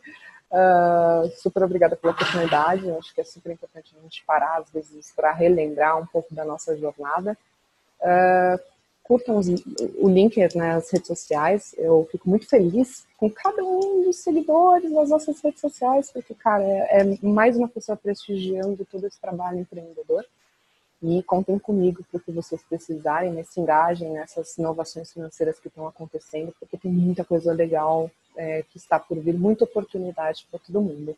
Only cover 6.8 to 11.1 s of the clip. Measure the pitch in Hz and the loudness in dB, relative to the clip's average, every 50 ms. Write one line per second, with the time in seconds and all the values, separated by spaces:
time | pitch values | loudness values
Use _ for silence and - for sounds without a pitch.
6.8 | 151 147 143 - 143 143 151 175 185 208 214 - _ _ _ _ _ _ _ _ | -4 -8 -8 -8 -8 -6 -6 -4 -4 -6 -8 -8 _ _ _ _ _ _ _ _
7.8 | _ _ _ _ - 175 175 180 185 185 185 185 180 180 180 185 180 _ _ _ | _ _ _ _ 0 2 4 4 4 4 4 4 4 2 0 0 -4 _ _ _
8.8 | _ _ _ _ _ - 240 247 247 - 226 208 190 175 175 180 - - - - | _ _ _ _ _ 2 2 2 2 0 0 0 2 0 0 -2 -4 -8 -8 -6
9.8 | - - - - - 196 185 185 196 220 220 226 185 170 - 170 165 165 165 165 | -6 -6 -2 2 4 6 6 6 6 6 4 4 2 2 2 0 -2 0 0 -2
10.8 | 165 - - 175 - - | -2 -2 -2 -2 -2 -2